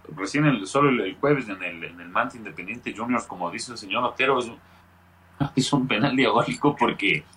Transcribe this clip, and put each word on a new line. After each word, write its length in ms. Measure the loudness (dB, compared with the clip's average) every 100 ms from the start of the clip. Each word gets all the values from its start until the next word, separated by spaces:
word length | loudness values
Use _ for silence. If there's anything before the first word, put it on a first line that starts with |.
| -16
recién 300 | -8 -4 2
el, 220 | 4 2 0
solo 240 | 4 4
el, 100 | 4
el 140 | 0
jueves 340 | 0 2 2 0
en 140 | -8
el, 200 | -8 -8
en 160 | -12 -12
el 100 | -4
Manta 260 | -2 -2 -4
Independiente 560 | -14 -12 -10 -8 -8
Juniors, 300 | -6 -2 -2
como 260 | -2 -6 -6
dice 220 | -6 -10
el 60 | -12
señor 260 | -4 -2
Otero, 340 | -2 0 2 2
es 80 | 0
un, 120 | -10 -20 -20 -20 -20 _ _ -20 -4
<laughs> 180 | -2 0
es 160 | 2
un 160 | 2 2
penal 260 | 2 2
diabólico 640 | 4 4 4 2 2 2 4
porque, 480 | 0 2 0 0 -4